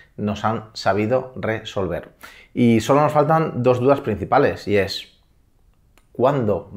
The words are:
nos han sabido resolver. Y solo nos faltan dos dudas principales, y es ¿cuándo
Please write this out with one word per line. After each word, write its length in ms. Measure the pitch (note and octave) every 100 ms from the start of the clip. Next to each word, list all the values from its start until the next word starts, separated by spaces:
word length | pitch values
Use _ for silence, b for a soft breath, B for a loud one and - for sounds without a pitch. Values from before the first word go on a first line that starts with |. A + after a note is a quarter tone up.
| B -
nos 260 | G#2 G#2
han 220 | A2 A2+ -
sabido 580 | - G#2 G2 A2 B2+ B2+ -
resolver. 720 | F2+ A2 - - F#2 D#2+ - _ B B B
Y 280 | - A#2+ A2+
solo 180 | G#2+ C#3+
nos 140 | D3
faltan 500 | D3+ C#3+ D#3+ D#3 -
dos 160 | B2 A#2+
dudas 220 | B2 C#3
principales, 680 | - G2+ F#2 B2+ B2+ F2+ -
y 80 | G2+
es 460 | F#2+ - - _ _ _ _ _ _ _ _ _ _
¿cuándo 580 | - A#2+ C#3+ A2 F#2 -